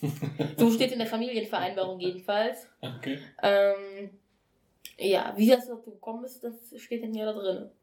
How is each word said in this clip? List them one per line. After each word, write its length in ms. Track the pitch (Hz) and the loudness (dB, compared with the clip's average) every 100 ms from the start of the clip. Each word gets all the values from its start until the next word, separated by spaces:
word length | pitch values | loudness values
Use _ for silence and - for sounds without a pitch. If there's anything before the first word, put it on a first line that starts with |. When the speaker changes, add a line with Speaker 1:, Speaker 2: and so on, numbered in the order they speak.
Speaker 1:
<laughs> 560 | 151 - - - 147 - | -6 -4 -4 -2 -2 4
Speaker 2:
So 140 | 233 | 4
steht 200 | 226 254 | 6 2
in 60 | 247 | 0
der 80 | 226 | -2
Familienvereinbarung 920 | 226 240 226 208 208 185 190 185 185 | -2 -2 -4 -2 -2 -2 -2 -4 -2
jedenfalls. 640 | 180 185 - 208 233 - - _ | -4 -4 -2 0 0 -4 -12 _
Speaker 1:
Okay. 380 | 127 123 139 135 - - | -14 -8 -6 -6 -10 0
Speaker 2:
Ähm, 640 | 202 202 202 196 196 196 202 - _ _ _ _ _ _ - - | 4 6 6 2 -4 -12 -14 -16 _ _ _ _ _ _ -18 -4
ja, 360 | 190 185 - 196 | 0 2 0 4
wie 120 | 220 | 6
das 180 | 254 247 | 6 4
dazu 240 | 226 - | -12 -14
gekommen 320 | 202 - 226 254 | -16 -12 -10 -12
ist, 180 | - | -12
das 100 | 233 226 - - | -14 -14 -18 -18
steht 260 | - 233 | -8 -6
dann 100 | 226 220 | -4 -4
ja 100 | 214 | -4
da 80 | |
drin. 360 | 208 190 185 - _ | -2 -2 -2 -6 _